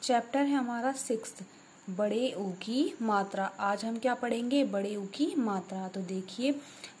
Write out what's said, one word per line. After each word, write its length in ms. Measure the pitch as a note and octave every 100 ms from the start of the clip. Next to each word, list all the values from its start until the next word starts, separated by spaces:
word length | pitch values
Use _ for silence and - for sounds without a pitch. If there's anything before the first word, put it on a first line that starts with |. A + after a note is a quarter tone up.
Chapter 380 | - A#3 A#3 C#4
है 160 | C#4+ C#4
हमारा 360 | A#3+ A#3 B3+
sixth, 500 | C4 - A3 - - F#3 - - - -
बड़े 420 | F#3 G#3 A3 B3+
ऊ 160 | F#3+ G3 F3+
की 320 | G#3+ B3+ F4 -
मात्रा। 440 | A3+ G3+ G3 G3 F#3+ -
आज 240 | G3+ G3+ A3+
हम 120 | A3+
क्या 160 | B3 -
पढ़ेंगे? 480 | A#3+ A#3 A#3+ C#4+ A3
बड़े 300 | G3 G3+ G#3
ऊ 100 | F#3+ -
की 180 | D#4+ D#4
मात्रा। 500 | A3 F#3+ F3+ F#3+ F#3
तो 140 | G3
देखिए, 540 | F3+ F#3+ F#3 - C4 C#4+ - - - -